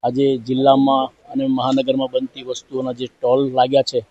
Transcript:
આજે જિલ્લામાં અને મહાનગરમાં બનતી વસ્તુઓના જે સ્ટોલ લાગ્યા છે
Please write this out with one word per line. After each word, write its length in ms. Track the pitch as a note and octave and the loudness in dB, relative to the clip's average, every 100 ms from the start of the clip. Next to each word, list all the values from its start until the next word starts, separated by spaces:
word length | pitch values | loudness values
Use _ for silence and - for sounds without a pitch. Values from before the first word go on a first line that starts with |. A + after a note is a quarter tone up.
આજે 320 | B2 B2 C#3 C3+ | -4 0 0 0
જિલ્લામાં 680 | A2+ C3 C3+ C3+ C3+ C3+ C3 _ _ | -2 0 4 4 4 0 -2 _ _
અને 140 | C3 C3+ | -4 -2
મહાનગરમાં 640 | C3 B2+ C3+ B2+ C3+ C3 | -2 0 -2 2 0 0
બનતી 300 | B2+ C3 C#3 | -4 -4 -12
વસ્તુઓના 500 | B2+ B2+ _ C3 C3 | -12 -12 _ -6 -6
જે 140 | B2 B2 | -6 -10
સ્ટોલ 460 | _ B2 C3 C#3 | _ 0 2 2
લાગ્યા 300 | C3 C3 C#3 | 0 2 2
છે 240 | C3 C3 - | 2 -2 -6